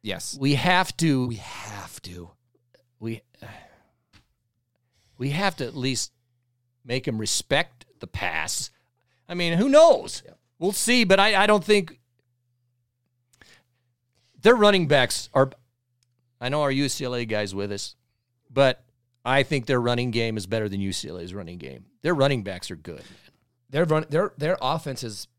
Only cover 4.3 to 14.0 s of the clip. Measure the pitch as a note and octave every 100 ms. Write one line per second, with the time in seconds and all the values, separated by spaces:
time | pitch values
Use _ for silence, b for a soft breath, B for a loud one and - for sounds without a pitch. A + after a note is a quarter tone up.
4.3 | _ _ _ _ _ _ _ _ _ C3
5.3 | D3 G3 - B2 C3 B2+ B2 - _ _
6.3 | _ _ _ _ _ - B2+ B2+ A2 G#2+
7.3 | - - C#3 E3+ _ - _ F2 - F#2+
8.3 | D#2+ D#2+ - - _ _ _ _ _ _
9.3 | F3 E3+ E3 B3+ C#4+ E4 F3 - - -
10.3 | - _ _ F3 G3+ - B3 G#3+ F#3+ G3+
11.3 | G3+ G#3 G#3+ E3+ G#3 E3+ - _ _ _
12.3 | _ _ _ _ _ _ _ _ _ _
13.3 | _ b b _ _ _ _